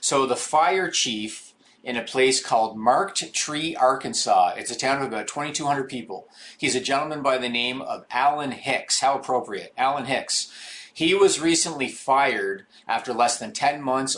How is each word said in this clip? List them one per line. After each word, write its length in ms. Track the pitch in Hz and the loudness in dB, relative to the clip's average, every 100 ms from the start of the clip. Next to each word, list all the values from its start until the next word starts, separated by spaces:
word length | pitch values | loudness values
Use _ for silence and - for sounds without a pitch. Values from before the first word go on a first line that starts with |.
So 260 | - 139 127 | 0 2 2
the 100 | 120 | 0
fire 520 | - 156 170 190 170 | 2 4 4 4 0
chief 580 | - 131 107 107 - - _ _ _ | 0 0 -2 -6 -10 -18 _ _ _
in 140 | 127 120 | -6 -4
a 60 | |
place 420 | 117 131 131 131 | -2 4 4 4
called 320 | - 120 110 110 | 2 2 2 0
Marked 560 | 113 147 190 - - | 2 4 2 -4 -6
Tree, 420 | - - 151 165 | -6 -4 -2 -4
Arkansas. 800 | - 131 135 131 113 120 95 87 101 | 2 4 2 -2 -2 4 6 6 2
It's 140 | 107 | -8
a 60 | 120 | -2
town 240 | 135 139 | 0 0
of 80 | 127 | -2
about 180 | 110 117 | -4 -6
twenty-two 380 | 147 147 147 | -6 -4 -2
hundred 240 | 143 139 135 | 0 0 -2
people. 400 | 127 107 92 - - - - | -8 -10 -14 -16 -20 -20 -4
He's 160 | 143 | 0
a 60 | 123 | 0
gentleman 420 | 127 139 156 151 | 0 0 -2 -2
by 160 | 135 131 | 0 0
the 100 | 123 | 0
name 320 | 120 123 131 | -2 -2 -4
of 240 | - 101 - | -6 -10 -6
Alan 420 | 123 143 147 139 | 0 2 2 -2
Hicks. 480 | 117 135 127 - - | -6 -2 -2 -2 0
How 180 | 135 - | 2 0
appropriate. 540 | - 127 107 98 85 - | 0 -2 -2 -8 -8 -2
Alan 260 | 131 143 | 0 0
Hicks. 480 | 123 127 - - - - - - - | -2 -4 -2 -4 -4 -12 -16 -16 -14
He 220 | - 165 | -2 2
was 260 | 196 196 139 | 6 4 4
recently 480 | 165 165 170 147 120 | 2 2 0 -4 -6
fired 760 | - - 135 135 107 98 98 - - - | -6 0 2 4 0 -2 -6 -10 -14 -4
after 280 | 113 - | -4 -2
less 240 | 117 120 - | 0 2 0
than 140 | 110 | -6
ten 300 | - 143 147 | -2 0 0
months 340 | 135 135 131 | 0 0 -2